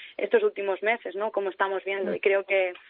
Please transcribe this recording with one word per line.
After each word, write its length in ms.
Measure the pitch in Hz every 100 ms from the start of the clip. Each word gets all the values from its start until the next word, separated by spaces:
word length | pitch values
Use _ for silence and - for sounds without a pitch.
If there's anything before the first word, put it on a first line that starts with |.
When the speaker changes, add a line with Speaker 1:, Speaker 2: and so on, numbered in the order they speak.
| - -
Speaker 1:
estos 260 | 208 233
últimos 400 | 208 202 202 185
meses, 320 | 208 240 190
¿no? 160 | 180 214
Como 200 | 208 196
estamos 340 | 180 196 196
viendo. 260 | 190 202 185
Speaker 2:
Mm. 40 | 175
Speaker 1:
Y 40 |
creo 220 | 202 196
que, 280 | 196 196 185 180 -